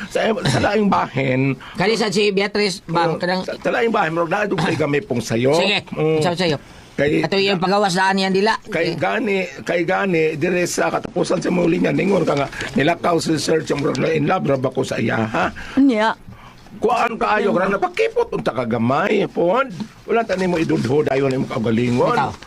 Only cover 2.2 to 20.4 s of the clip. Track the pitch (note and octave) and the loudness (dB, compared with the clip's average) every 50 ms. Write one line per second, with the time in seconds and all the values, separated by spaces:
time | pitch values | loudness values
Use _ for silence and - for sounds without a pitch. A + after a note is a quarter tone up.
2.2 | G#3 G#3 F#3+ G3 G3+ G#3 - G#3 G#3 G3 F3 - - - E3 E3+ E3+ E3 E3 E3+ | 0 2 2 0 0 0 0 0 0 0 -2 -6 -6 -4 0 0 0 0 0 -2
3.2 | F3+ F3 F#3 F#3 F#3 - - - - F3+ - B3+ A#3 A#3 A3+ G#3+ F#3 D#3 D#3+ E3 | -2 -2 -2 -2 -2 -6 -8 -4 -4 -2 0 0 0 0 2 0 0 0 0 -2
4.2 | E3+ D#3+ F3+ G#3 G#3 G3+ F#3+ E3 D#3+ F#3+ E3 B2+ D#3 C#3+ C#3+ C#3+ C#3 - B2 A#2+ | -2 0 0 -2 -2 -2 0 0 0 0 0 0 0 0 0 -2 -2 -2 -4 -4
5.2 | A#2 - A#2 A2+ B2 C3+ D3+ E3+ F#3 G3 G#3 F#3 - - - - D#3 D#3 D#3+ D#3 | -2 -2 0 0 2 2 2 4 2 2 0 -2 -2 -4 -4 -2 0 2 2 2
6.2 | D#3 F3+ F3 E3+ F#3 E3+ D3 C3 - - - - - - - - C#3 D3 D#3 D#3+ | 2 2 0 2 0 0 0 -2 -4 -10 -20 -20 -20 -10 -4 -2 0 2 2 2
7.2 | D#3 D#3+ G3+ G3 G3 G3 G3+ F3 F#3 F3+ G3 G3+ G#3 G3 E3+ F#3+ F#3+ F#3+ F#3+ G3 | 0 0 0 0 2 2 2 0 2 2 2 2 2 2 2 2 2 2 2 2
8.2 | F#3+ F#3+ F#3+ F#3+ G3+ A3 G#3+ - - - - D#3+ E3+ E3+ E3 E3+ - F#3+ G3 A3 | 0 2 2 2 2 2 2 0 -4 -4 -4 -2 -2 -2 -2 -2 -2 -2 -2 -2
9.2 | A#3+ G#3 G3 F#3+ F#3 F3 - D3 - - E3+ F3+ E3+ D#3+ F#3 F#3+ G3+ G3 F3 D#3+ | -2 -2 -2 -2 -2 -4 -8 -8 -6 -4 -2 -2 0 0 0 0 0 2 2 2
10.2 | D#3+ D#3 D#3+ D3 D3+ F3+ F3+ F3+ F3 - - - - E3 - - - - - F3+ | 2 2 0 0 -2 0 0 0 0 -2 0 -2 -2 0 -2 -2 -4 -4 -4 -2
11.2 | E3 - F#3+ F3 D#3 E3+ F3+ F3+ F3 E3 E3+ F3+ - E3 D3 C#3+ F3 G3 G3 F3+ | -2 0 0 -2 0 0 0 2 2 2 2 2 2 0 0 0 0 2 2 2
12.2 | D#3 E3 D3+ C#3+ C#3 - - - - - - - C#3+ D#3+ E3+ - - F3+ F3 D#3+ | 2 0 0 0 -2 -2 -4 -8 -10 -4 -2 0 2 2 2 0 0 0 0 0
13.2 | - E3 D#3+ C#3+ - - E3 D#3+ C#3 A#2+ D#3 C#3+ C#3 D#3+ - - C#3 D#3 D#3+ D3+ | 2 0 0 0 0 0 0 0 0 0 -2 -2 0 -2 -2 0 0 0 0 0
14.2 | C#3+ D3+ F#3 F#3 D3 C#3+ C#3 C3 B2 - - C3+ B2 - - - A#2 A#2 B2 A2+ | 2 2 0 0 2 0 0 2 0 0 0 -2 -2 -2 -2 -2 0 0 0 0
15.2 | A2+ A2 A2 - - - - - - - - C4 C#4 C#4 A#3 G#3+ G#3+ A3 - - | 0 0 0 0 0 -2 -4 -6 -12 -4 2 4 4 4 4 4 2 0 -2 -4
16.2 | - - - - - - - - - - - - - A3 A#3+ A#3 A#3+ A#3 A#3 F3+ | -8 -18 -20 -20 -20 -20 -20 -20 -20 -20 -6 -2 0 0 2 2 0 0 0 -2
17.2 | F3+ G3+ G#3+ G#3+ - G3+ - F3 F#3 G3 G3+ G3 F4+ F4+ F4+ G#4+ A4+ A4+ - A#4+ | 0 0 2 2 2 2 2 2 2 0 0 0 -2 -2 0 0 0 0 0 0
18.2 | A#4 - - - - - - A#2+ B2 A2+ A#2+ A#2 A2+ A#2+ C3+ D3 F#3 G#3 A3 G#3 | -2 -2 -4 -4 -4 -2 -2 -2 -2 0 0 0 2 2 2 2 2 2 2 0
19.2 | F3+ - - - E3+ E3+ G3 B3+ C4+ B3+ F3+ D3 A3 - - - - - A3 A#3 | 0 -2 -2 0 0 2 2 2 0 -2 -6 -10 -12 -12 -12 -14 -6 -2 0 0
20.2 | A3+ A3 F#3+ F#3 | 0 0 -2 -2